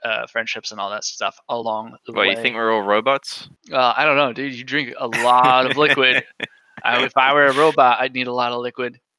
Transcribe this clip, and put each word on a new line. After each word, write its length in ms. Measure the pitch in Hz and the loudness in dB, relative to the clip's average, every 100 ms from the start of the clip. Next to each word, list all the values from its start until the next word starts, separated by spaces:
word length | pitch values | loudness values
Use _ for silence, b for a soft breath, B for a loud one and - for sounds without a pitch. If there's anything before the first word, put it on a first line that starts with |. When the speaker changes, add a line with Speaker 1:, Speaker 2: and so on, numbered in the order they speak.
Speaker 1:
uh, 240 | 117 110 120 | -6 -6 -4
friendships 440 | 117 110 117 - | -6 -6 -8 -10
and 80 | 107 | -8
all 100 | 98 | -6
that 140 | 107 | -6
stuff 340 | - - 101 - - | -8 -6 -6 -6 -8
along 480 | 120 113 110 113 127 - | -6 -4 -6 -8 -16 -8
the 80 | |
Speaker 2:
What, 140 | 110 98 | -2 0
Speaker 1:
way. 20 | |
Speaker 2:
you 120 | 117 | 0
think 140 | 123 113 | -2 -2
we're 160 | 113 | 0
all 100 | 110 | 0
robots? 680 | 101 104 123 139 - - - _ _ | 2 0 2 -2 -4 -14 -16 _ _
Speaker 1:
Uh, 220 | 135 123 120 | 0 0 2
I 100 | 151 | 2
don't 120 | 143 | 2
know, 160 | 139 | 0
dude. 200 | 117 139 | -4 -10
You 100 | 120 | -10
drink 300 | 131 156 120 - | -6 -6 -6 -8
a 100 | 127 | -6
lot 640 | 110 120 123 127 127 127 | -2 2 4 4 4 2
of 80 | 131 | 2
liquid. 460 | 151 139 131 127 - - | 2 4 4 2 -2 -12
Speaker 2:
<laughs> 440 | - _ _ - | -14 _ _ -6
Speaker 1:
I, 200 | 120 120 | -2 0
if 140 | 127 135 | 0 2
I 160 | 131 | 4
were 140 | 147 143 | 6 4
a 60 | |
robot, 440 | 135 156 143 127 120 | 4 2 6 4 4
I'd 140 | 131 | 0
need 140 | 127 123 | -4 -4
a 60 | |
lot 180 | 123 120 | -2 -2
of 80 | 120 | -4
liquid. 400 | 123 127 123 123 _ | -8 -8 -8 -10 _